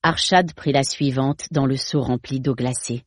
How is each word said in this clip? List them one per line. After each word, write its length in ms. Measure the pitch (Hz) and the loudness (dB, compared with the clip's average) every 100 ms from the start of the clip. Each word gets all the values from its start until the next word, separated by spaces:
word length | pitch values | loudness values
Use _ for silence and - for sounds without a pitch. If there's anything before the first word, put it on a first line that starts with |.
Arshad 500 | 165 160 - 185 180 | 0 0 4 4 4
prit 200 | - - | -4 0
la 120 | 139 | 2
suivante 640 | 135 - 143 131 135 147 - | 0 0 0 2 0 -2 -2
dans 160 | 156 135 | 0 2
le 100 | 131 | 0
seau 260 | - 151 | -2 -2
rempli 360 | 127 120 - 135 | 0 -4 -4 -4
d'eau 160 | 131 | -2
glacée. 500 | 123 123 127 - 123 | -2 -2 -4 -6 -8